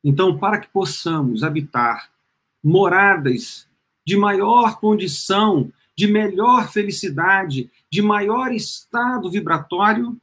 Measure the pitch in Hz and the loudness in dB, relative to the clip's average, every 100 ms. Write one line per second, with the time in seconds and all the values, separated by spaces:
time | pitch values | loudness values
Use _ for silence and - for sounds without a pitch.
0 | 147 139 190 - 196 107 - 196 180 - | 2 2 2 2 -2 -2 -2 -4 -4 -4
1 | 170 160 127 110 156 151 139 170 175 - | -4 -2 -2 -2 -4 -4 -4 -2 -2 -2
2 | - _ _ _ _ _ 151 180 185 180 | -10 _ _ _ _ _ 2 2 4 4
3 | 202 180 135 120 - - _ _ _ _ | 4 2 0 -2 -6 -14 _ _ _ _
4 | - 202 202 196 202 240 226 220 214 214 | -2 2 2 0 4 4 4 0 0 2
5 | 180 - - 196 214 170 - _ _ - | 0 -2 0 2 2 2 -2 _ _ -2
6 | 202 208 214 185 226 247 156 208 202 196 | 2 2 0 0 2 2 2 -4 -2 -4
7 | 190 143 180 196 180 135 120 _ _ 165 | -4 -2 0 0 0 -6 -8 _ _ -2
8 | 208 208 202 233 262 226 - - - 233 | 0 0 0 -2 -2 -4 -6 -8 -8 -4
9 | 240 254 180 196 160 156 151 180 208 220 | -2 -4 -4 -6 -2 -4 -4 0 0 0
10 | 240 247 | -4 -8